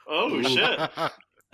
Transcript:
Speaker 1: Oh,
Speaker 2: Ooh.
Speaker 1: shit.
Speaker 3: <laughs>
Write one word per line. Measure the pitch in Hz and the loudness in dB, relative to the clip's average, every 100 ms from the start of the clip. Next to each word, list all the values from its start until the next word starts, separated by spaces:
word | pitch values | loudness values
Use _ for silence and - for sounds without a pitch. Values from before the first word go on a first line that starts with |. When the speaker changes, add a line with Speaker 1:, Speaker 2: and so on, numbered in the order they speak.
| - | -4
Speaker 1:
Oh, | 160 240 | -2 0
Speaker 2:
Ooh. | 117 | 0
Speaker 1:
shit. | 127 131 233 151 156 - | 2 2 2 0 -4 -4
Speaker 3:
<laughs> | 160 - _ _ _ | -6 -6 _ _ _